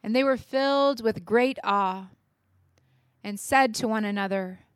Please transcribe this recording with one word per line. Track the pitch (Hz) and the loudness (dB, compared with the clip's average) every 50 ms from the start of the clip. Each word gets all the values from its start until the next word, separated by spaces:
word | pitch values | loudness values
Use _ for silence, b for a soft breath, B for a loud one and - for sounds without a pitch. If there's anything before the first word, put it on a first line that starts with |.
| - | -4
And | 202 220 | 0 0
they | 254 269 | 2 2
were | 269 262 | 2 0
filled | 240 - _ - 262 269 277 277 277 277 277 277 226 | -2 -4 _ -2 0 0 2 2 2 2 2 0 0
with | 220 226 208 - 175 | -2 -2 -2 -2 -4
great | - 202 233 247 262 269 - - | 0 2 2 2 2 -2 -4 -2
awe | 202 202 202 196 190 185 190 190 185 - _ _ _ _ _ _ _ _ _ _ _ _ _ _ _ _ _ _ _ _ _ _ | -2 0 0 0 0 -2 -6 -10 -16 -20 _ _ _ _ _ _ _ _ _ _ _ _ _ _ _ _ _ _ _ _ _ _
and | 202 202 202 | -12 -10 -10
said | - - 277 269 269 254 220 | -4 2 4 4 4 4 2
to | - - | -2 -2
one | 226 220 220 214 | -2 -2 -2 -2
another | 202 208 208 196 196 196 190 190 185 185 190 _ _ _ | -2 -2 -4 -2 -2 -2 -2 -4 -6 -10 -14 _ _ _